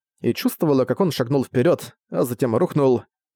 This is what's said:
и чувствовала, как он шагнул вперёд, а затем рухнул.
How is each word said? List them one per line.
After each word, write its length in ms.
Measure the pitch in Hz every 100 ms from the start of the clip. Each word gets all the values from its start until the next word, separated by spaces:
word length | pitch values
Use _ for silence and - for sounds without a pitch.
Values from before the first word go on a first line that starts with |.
| _ _
и 120 | 117
чувствовала, 520 | 110 247 - 165 135
как 160 | 123 123
он 100 | 185
шагнул 340 | - 117 139
вперёд, 520 | 117 127 135 - - - _
а 120 | 170
затем 340 | 131 120 123 107
рухнул. 460 | 175 147 135 117 - _ _